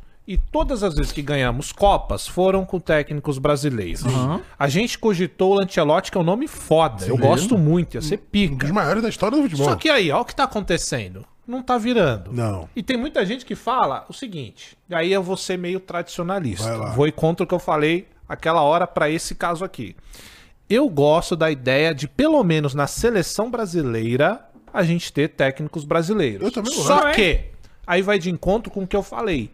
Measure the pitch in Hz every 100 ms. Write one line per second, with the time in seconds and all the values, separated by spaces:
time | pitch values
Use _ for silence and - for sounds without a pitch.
0 | - - - 185 - 302 311 254 196 143
1 | 135 - 143 143 127 120 - - 202 170
2 | - 101 - - 185 190 185 180 - 156
3 | 147 147 147 135 139 147 143 120 90 101
4 | 123 127 127 160 - - 143 143 233 -
5 | 220 180 180 - 190 196 190 - 147 165
6 | - 196 165 208 302 - - 160 156 110
7 | - 123 135 165 196 226 151 175 165 120
8 | 151 - - 202 190 135 139 202 151 196
9 | 226 - 202 285 277 151 139 90 311 285
10 | 175 151 240 - 262 214 190 170 - 135
11 | 95 92 - _ - 254 254 247 220 240
12 | 160 110 92 120 113 95 82 - - 254
13 | 277 302 190 254 - 196 - 254 185 120
14 | - - 254 170 113 - - _ _ 170
15 | 170 196 180 190 - 185 175 185 185 175
16 | 170 - 175 196 143 95 113 113 104 113
17 | 151 - 160 175 180 180 180 160 151 170
18 | 202 _ - 151 160 165 147 170 175 -
19 | 151 160 - - 175 170 185 - 104 -
20 | - - - - - _ _ 220 285 151
21 | 143 160 - 170 160 147 123 135 160 147
22 | 143 - 302 311 190 160 147 139 143 -
23 | 226 220 160 - 226 233 214 170 139 113
24 | 113 123 156 233 - - - - 170 170
25 | - - 156 - 135 135 151 170 147 160
26 | 165 214 143 101 202 247 214 277 156 285
27 | 294 294 190 135 - - - - - 175
28 | 190 208 170 170 180 208 - - 190 202
29 | 190 233 226 156 104